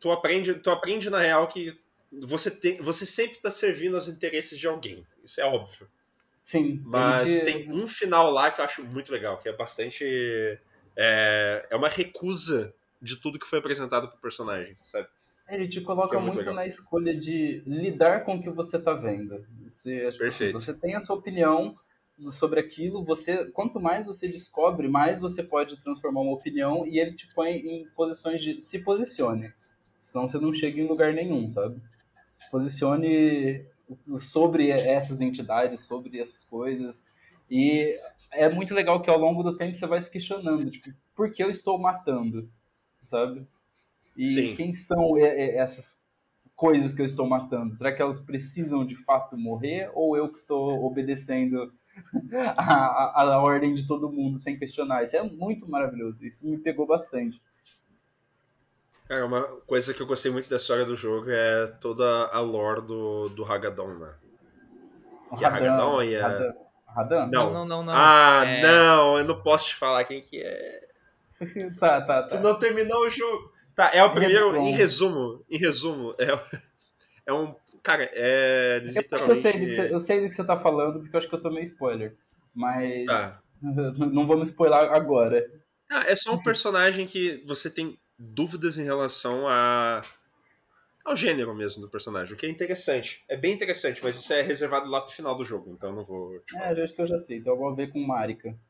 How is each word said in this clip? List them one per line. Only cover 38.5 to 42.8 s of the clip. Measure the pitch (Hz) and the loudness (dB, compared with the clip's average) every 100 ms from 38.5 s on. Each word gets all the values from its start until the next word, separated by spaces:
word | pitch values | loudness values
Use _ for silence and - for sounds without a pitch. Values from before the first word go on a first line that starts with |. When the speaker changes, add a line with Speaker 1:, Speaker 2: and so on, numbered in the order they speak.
| 170 185 | 2 -2
Speaker 2:
legal | 196 175 175 | 0 2 2
que | 175 | 4
ao | 165 | 4
longo | 160 170 | 4 2
do | 175 165 | 0 -2
tempo | 175 175 | -6 -6
você | 170 | -2
vai | 175 | -2
se | 175 | -2
questionando, | 190 - 196 175 156 135 | -10 -8 -6 -2 -2 -2
tipo, | - - 131 _ | -8 -16 -20 _
"Por | - 214 | -4 -4
que | - | 0
eu | 196 | -2
estou | 196 - 180 | -2 -2 0
matando?", | 185 180 156 127 117 110 113 _ _ _ | 0 -2 -2 -2 -2 -6 -10 _ _ _